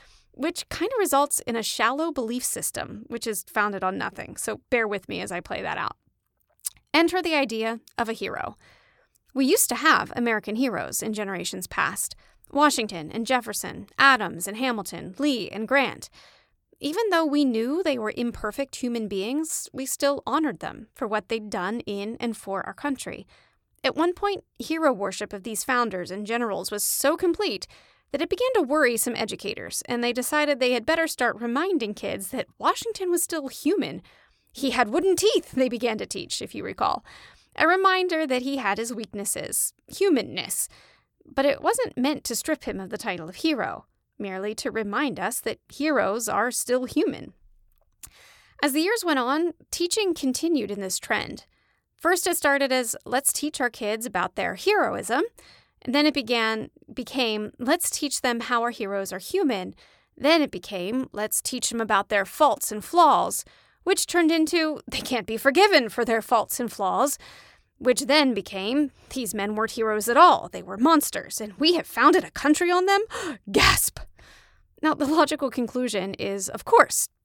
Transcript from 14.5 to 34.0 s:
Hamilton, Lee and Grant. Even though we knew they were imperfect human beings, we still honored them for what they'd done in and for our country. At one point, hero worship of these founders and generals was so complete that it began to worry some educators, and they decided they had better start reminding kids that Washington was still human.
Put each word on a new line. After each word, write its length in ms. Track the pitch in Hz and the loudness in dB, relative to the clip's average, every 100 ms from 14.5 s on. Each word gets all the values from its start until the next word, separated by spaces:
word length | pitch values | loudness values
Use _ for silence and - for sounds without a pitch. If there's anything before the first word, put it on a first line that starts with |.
| 220 | -2
Hamilton, 600 | 262 226 185 165 165 185 | -2 -2 -6 -10 -10 -2
Lee 300 | 294 247 - | 0 0 -4
and 180 | 202 220 | -6 0
Grant. 420 | 269 240 - - - - _ _ _ _ - | 2 2 -2 -14 -20 -20 _ _ _ _ -10
Even 320 | 285 349 453 | -6 -2 2
though 140 | 339 | 2
we 200 | 320 294 | 2 2
knew 380 | 277 220 233 320 | 2 2 0 0
they 160 | 339 254 | 0 -2
were 160 | 214 - | -2 -4
imperfect 600 | 240 - 208 208 277 - | -4 -4 -6 -6 -6 -6
human 320 | 247 233 214 | -4 -4 -4
beings, 600 | 196 208 285 320 - - | -4 -2 -2 -2 -6 -8
we 120 | - | -8
still 380 | 262 - 277 277 - | -8 0 0 0 0
honored 320 | 277 311 170 | 0 0 -2
them 260 | - - - | -8 -12 -16
for 140 | - 214 | -8 -4
what 200 | 190 - | -2 -2
they'd 220 | 226 214 | -6 -4
done 300 | 196 180 226 | -6 -4 -4
in 360 | - 202 202 233 | -6 -6 -6 -6
and 160 | 233 214 | -6 -6
for 280 | - 196 | -6 -6
our 80 | - | -6
country. 540 | 196 285 262 - - - _ _ _ _ _ | -6 -4 -4 -8 -12 -14 _ _ _ _ _
At 140 | 262 254 | -2 0
one 180 | 349 | 0
point, 300 | 359 403 392 - - | 0 -2 -4 -8 -12
hero 320 | 240 320 320 | -6 0 2
worship 400 | 208 196 185 208 | 2 -2 -6 -8
of 100 | 202 | -8
these 220 | 190 208 | -8 -6
founders 480 | - 247 233 190 170 | -2 0 0 -2 -6
and 120 | 190 | -8
generals 460 | 208 233 233 185 190 | -4 -2 -2 -2 -4
was 140 | 208 | -4
so 320 | - - 277 330 | -2 0 2 2
complete 500 | 370 330 392 208 - - - _ _ | 2 0 -2 -4 -10 -20 -20 _ _
that 100 | 269 | -4
it 80 | 339 | -2
began 220 | 370 508 | 0 2
to 80 | 453 | 2
worry 340 | 254 311 254 226 | 2 4 4 2
some 200 | 240 220 | -2 -2
educators, 640 | 220 - - - 87 - - | -4 -6 -8 -8 -8 -8 -4
and 140 | 240 | -2
they 100 | 240 | -2
decided 480 | 240 247 302 294 269 | -2 0 0 2 2
they 100 | 247 | 2
had 160 | 247 226 | 2 0
better 220 | 320 320 | 0 0
start 320 | - 240 214 | 0 -2 -2
reminding 540 | 233 247 370 339 214 | -2 -2 0 0 -2
kids 340 | 202 208 196 196 | -6 -6 -6 -6
that 180 | 262 - - | -8 -8 -2
Washington 520 | 294 - 466 415 370 | 0 0 -2 -4 0
was 140 | 349 | 0
still 240 | - 330 269 | 0 -4 -6
human. 540 | - 285 381 180 - | -4 0 0 -2 -6